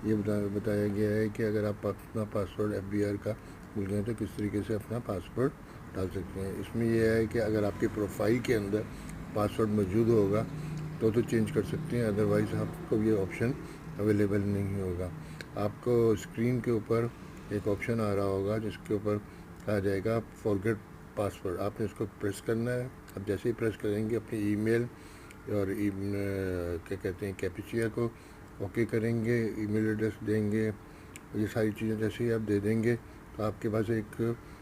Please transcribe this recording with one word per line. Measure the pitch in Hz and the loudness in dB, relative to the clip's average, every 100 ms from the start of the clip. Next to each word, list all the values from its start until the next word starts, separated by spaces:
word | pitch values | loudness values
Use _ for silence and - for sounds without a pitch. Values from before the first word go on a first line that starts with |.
ये | 107 | 2
बता-, | 110 104 104 101 101 | 2 2 0 0 0
बताया | 101 104 104 | 0 2 2
गया | 101 107 | 2 2
है | 107 110 | 4 0
कि | 104 | 0
अगर | 110 107 | 0 2
आप | 104 101 104 | 0 0 -2
अपना | 98 - 117 | -4 -6 -4
पासवर्ड | 104 107 95 - 104 | -2 -2 -2 0 0
एफ़बीआर | 101 95 104 104 101 | 0 -2 0 2 0
का | - 110 - - - - | -2 -4 -8 -16 -10 -4
भूल | 98 | 0
गए | 104 | 0
तो | 101 | 0
किस | 110 101 - | -2 -4 -2
तरीके | 104 104 | 0 0
से | 92 | 0
अपना | 107 - 113 | -2 -2 -6
पासवर्ड | 120 98 - - 131 - - - - 92 | -2 -4 -4 0 0 0 -16 -16 -12 -4
डाल | 92 | -2
सकते | 95 90 95 | -2 -6 -6
हैं। | 95 104 | -6 -6
इसमें | 98 117 117 | -4 0 4
यह | 113 113 | 6 6
है | 113 110 | 4 2
कि | 120 | 2
अगर | 107 107 | 2 4
आपकी | 101 98 113 | 2 2 0
प्रोफाइल | 98 101 - 104 120 | 2 -2 2 4 4
के | 113 | 4
अंदर | 117 101 104 107 - - - - - | 2 2 0 -2 -8 -10 -10 -6 0
पासवर्ड | 104 - 110 | 0 2 2
मौजूद | 104 95 101 117 | 4 4 4 6
होगा | 117 98 104 - - - - - - | 6 6 4 0 -4 -6 -6 -6 0
तो, | 110 | 2
तो | 110 | 4
चेंज | 113 117 107 | 4 2 4
कर | 110 | 2
सकते | 101 - - 120 | 0 -2 -2 0
हैं, | 113 | 2
otherwise | 101 104 104 107 | 2 4 4 4
आपको | 107 107 - - 113 | 0 -2 -4 0 2
ये | 107 | 4
ऑप्शन | 110 95 - 120 143 - - - - | 4 2 0 0 0 -6 -12 -12 -2
अवेलेबल | 104 104 104 104 | 2 4 4 4
नहीं | 101 101 101 101 | 2 0 0 -2
होगा। | 95 90 92 - - - - - | -2 -2 -4 -6 -12 -12 -10 -2
आपको | 104 - - 120 117 104 | -2 -2 2 6 6 4
स्क्रीन | - - 117 123 | 0 0 2 2
के | 113 | 2
ऊपर | 113 104 113 117 - - - - | 0 2 2 2 -4 -14 -14 -4
एक | 104 98 | -2 0
ऑप्शन | 101 - 117 | 0 0 0
आ | 107 | 2
रहा | 98 | 2
होगा | 101 95 98 110 | 2 2 2 0
जिसके | 110 98 - | -2 -6 -2
ऊपर | 107 104 104 - - - - - | -2 2 -2 -2 -16 -16 -12 -2
कहा | 104 | 0
जाएगा | 98 98 98 113 | 2 2 2 0
फॉरगेट | 110 - 113 101 101 107 - - - - | -2 -4 0 2 2 -2 -4 -18 -12 -2
पासवर्ड, | 101 - 98 90 | -2 -2 -6 -2
आपने | 98 104 107 | -4 -2 -4
इसको | - | -2
प्रेस | 107 - 104 98 - | -6 -2 -4 -4 -2
करना | 113 117 | 0 0
है। | 123 127 - - - | -2 -4 -10 -12 -10
अब | |
जैसे | 98 95 123 | -2 0 0
ही | |
प्रेस | 113 113 98 | 0 0 0
करेंगे | 107 104 110 113 | -2 0 0 -2
अपनी | 104 113 | -2 -2
ईमेल | 104 104 110 117 120 - - - - - - | 0 2 4 2 2 -6 -18 -18 -18 -14 -4
और | 104 98 98 | 0 0 0
ई-, | 101 | 0
अ, | 98 98 101 98 98 95 90 87 85 - | 0 -2 -2 -2 0 0 -2 -2 -4 -6
क्या | 95 | -4
कहते | 98 90 101 | -4 -4 -6
हैं, | 92 | -2
कैप्चा | 95 85 104 117 113 | -4 -4 -4 0 0
को | 110 117 - - - - - | 0 -2 -4 -18 -18 -18 -8
ओके | 101 - | -6 0
करेंगे, | 110 117 113 117 110 120 113 107 | 2 2 2 0 2 2 2 -2
ईमेल | 104 107 110 | 0 2 2
एड्रेस | 107 110 101 | 2 0 -2
देंगे, | 110 107 104 110 110 104 - - - - - 107 | 0 2 4 2 0 -2 -10 -18 -18 -18 -8 -2
ये | 107 | -2
सारी | 117 110 | 2 2
चीज़ें | 104 110 110 | 2 -2 0
जैसे | 107 - | 0 0
ही | 120 | 0
आप | 113 | 0
दे | 110 101 | 2 2
देंगे | 101 113 113 117 - - - - | 4 2 4 2 -2 -16 -16 -4
तो | |
आपके | 107 104 117 | -2 0 0
पास | 107 107 | 0 2
एक | 113 104 - 117 117 - - | 0 -2 -2 -2 -2 -8 -18